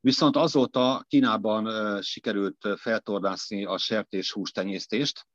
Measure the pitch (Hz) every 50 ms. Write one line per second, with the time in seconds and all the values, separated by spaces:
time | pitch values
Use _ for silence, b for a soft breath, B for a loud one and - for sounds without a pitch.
0 | _ 127 131 - 170 147 135 147 160 165 - 147 127 117 _ 131 127 127 131 -
1 | - _ - 143 131 120 110 110 98 110 107 110 110 110 110 110 107 107 104 101
2 | 92 - - - _ 120 107 101 98 98 98 _ - 104 101 90 - 120 113 107
3 | _ - 104 98 92 98 95 87 - - 107 101 101 90 95 92 - - 113 107
4 | 98 _ - 95 92 - - - 95 - - - 92 98 98 92 - - - 117
5 | 143 143 - - - _ _